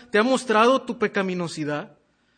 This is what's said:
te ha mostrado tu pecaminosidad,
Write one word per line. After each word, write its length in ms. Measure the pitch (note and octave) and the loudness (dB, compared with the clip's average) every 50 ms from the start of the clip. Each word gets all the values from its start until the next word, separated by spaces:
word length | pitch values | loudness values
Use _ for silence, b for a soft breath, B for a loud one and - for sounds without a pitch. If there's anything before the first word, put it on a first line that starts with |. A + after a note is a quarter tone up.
| B B | B B
te 80 | - G#3 | 0 2
ha 40 | A3 | 2
mostrado 600 | C4 C4 B3 B3+ - G#3+ G#3+ A3+ B3 C4+ C4 C4 | 2 2 0 0 0 2 4 4 4 4 2 0
tu 160 | - G#3+ - | -4 -4 -4
pecaminosidad, 1000 | G#3+ G3+ - G#3 F#3+ F#3 F3+ F3+ F3 D#3 - D#3+ D3+ D3 D3 D3 G3+ - - _ _ _ _ _ _ _ _ | -4 -2 -2 -2 -2 -2 -4 -4 -6 -6 -6 -6 -6 -6 -6 -6 -8 -12 -18 _ _ _ _ _ _ _ _